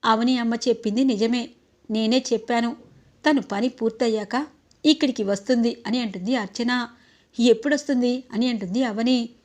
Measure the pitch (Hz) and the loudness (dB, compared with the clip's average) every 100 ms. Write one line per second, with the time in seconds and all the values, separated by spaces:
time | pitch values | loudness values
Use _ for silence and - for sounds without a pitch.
0 | 240 220 233 254 233 233 247 233 214 208 | 2 2 2 0 0 -2 0 0 0 0
1 | 269 214 220 247 233 _ _ _ _ 220 | 2 2 0 0 -4 _ _ _ _ -2
2 | 220 254 262 226 - 240 233 285 - - | 2 0 0 -4 0 -2 -2 -6 -16 -20
3 | _ _ - 294 - 202 247 254 226 220 | _ _ 0 2 0 -2 -4 -2 -4 0
4 | 240 220 208 240 302 _ _ _ 294 311 | 0 0 -2 -4 -6 _ _ _ 2 4
5 | 285 - 196 202 202 254 233 - - 247 | 2 0 -2 -2 0 2 2 -2 -4 -4
6 | 233 190 185 254 196 - 240 247 240 - | -4 -6 -2 -2 -4 -6 -2 -2 -4 -12
7 | _ _ _ - 240 226 294 285 294 262 | _ _ _ 0 4 4 2 -2 0 0
8 | 247 247 254 214 254 226 190 208 254 208 | 0 -2 -4 -4 -2 -2 -4 -2 -2 0
9 | 233 254 233 - | 0 0 0 -10